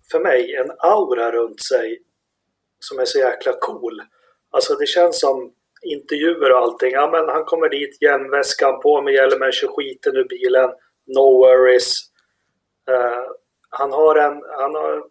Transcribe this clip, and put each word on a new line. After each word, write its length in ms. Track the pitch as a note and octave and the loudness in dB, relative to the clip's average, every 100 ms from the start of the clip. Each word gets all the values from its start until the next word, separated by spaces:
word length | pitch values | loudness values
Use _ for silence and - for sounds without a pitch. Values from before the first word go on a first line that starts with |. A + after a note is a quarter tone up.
| - | -4
för 100 | D#3+ | -2
mig, 340 | F#3 C3 A#2+ C#3 | 0 0 -2 -6
en 140 | C3 - | -8 -2
aura 520 | E3 G#3+ F3 A#2+ A#2 | 0 2 0 -2 -2
runt 280 | A#2 A#2 - | -2 -4 -2
sig 360 | - B2+ A2+ A#2 _ _ _ _ _ _ _ _ | 0 0 -2 -10 _ _ _ _ _ _ _ _
som 200 | - C3+ | -10 -4
är 60 | |
så 140 | B2 C#3+ | -2 0
jäkla 340 | B2+ A#2+ - B2 | 0 -2 -6 -6
cool. 420 | - G#2+ A#2 G#2+ - _ _ _ _ | -6 -8 -12 -14 -20 _ _ _ _
Alltså, 240 | C#3 - | -2 0
det 120 | C#3+ D3 | 0 -2
känns 340 | F3 F3 - | 0 2 2
som 300 | D3 C3 B2 _ _ _ | 0 -2 -8 _ _ _
intervjuer 680 | F#3 D3 - D3 D#3+ E3+ D3+ | -14 -12 -8 -4 -2 0 2
och 60 | B2+ | 2
allting. 320 | A#2+ A#2 B2+ | 2 -2 -2
Ja, 180 | C3 D3 | 0 0
men 180 | E3 D3+ | 0 -2
han 160 | D3 | -4
kommer 240 | D#3 E3 D#3 | -4 -2 -2
dit, 340 | C#3 C#3+ - | -2 -8 -2
hjälmväskan 760 | D3 C#3 C3+ C#3+ C3 - C#3 B2+ | 0 0 -2 0 2 2 0 2
på 220 | D3 D3 | 2 2
med 120 | C#3 | 2
hjälmen, 380 | C3+ C3+ C3 C3 | 2 4 2 -2
kör 160 | - C3+ | -2 -6
skiten 480 | - C#3 B2+ D3 C3 | -6 -10 -6 -4 -2
ur 120 | B2+ | -4
bilen, 420 | - B2 C3 B2+ - _ _ _ | -4 0 2 0 -2 _ _ _
no 200 | C3 C3+ C3 | 2 4 6
worries. 600 | C3 B2+ B2+ B2 - - - _ _ _ _ _ _ _ - | 6 6 4 4 4 2 -4 _ _ _ _ _ _ _ -4
Eh, 320 | B2+ A#2+ A#2+ C3 - _ _ _ | -2 -2 -6 -10 -16 _ _ _
han 220 | - C#3 | -8 -6
har 220 | C3+ D#3 D3+ | 2 4 4
en, 260 | D3 D3 - D3 | 2 -2 -14 -8
han 160 | C#3 | -6
har 280 | D3+ D#3 D3+ D3 | -4 -6 -6 -10